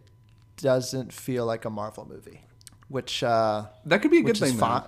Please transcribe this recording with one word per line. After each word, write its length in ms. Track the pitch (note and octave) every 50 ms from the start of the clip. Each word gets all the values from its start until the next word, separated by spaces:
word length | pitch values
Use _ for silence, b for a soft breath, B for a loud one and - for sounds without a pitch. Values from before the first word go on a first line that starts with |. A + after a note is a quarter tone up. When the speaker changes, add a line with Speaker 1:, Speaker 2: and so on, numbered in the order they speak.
| - _ _ _ _ _ _ - - _ -
Speaker 1:
doesn't 560 | - - C3+ B2+ C3 A#2+ - C3 C3 A#2+ -
feel 340 | - - - C#3 B2+ A#2+ A#2
like 200 | A2+ A#2 A2+ -
a 40 | A2+
Marvel 380 | G#2+ G#2 G#2 A2 - - A2+ -
movie, 360 | - G2+ - - - - - - _ - - - - - -
which, 360 | - C3+ B2+ - - - - C3+
uh, 420 | A#2+ A#2 A2+ A2 A2 G#2+ G#2+ G#2 - - - -
Speaker 2:
That 140 | D3 E3+ G3+
could 100 | - D4
be 80 | E4 E4
a 20 |
good 60 | A3+ A#3
Speaker 1:
which 120 | A3 G#3
is 80 | F#3 C3+
Speaker 2:
thing, 60 | B2
though, 80 | A2 A2+
Speaker 1:
fi-, 180 | A2+ A#2+ - -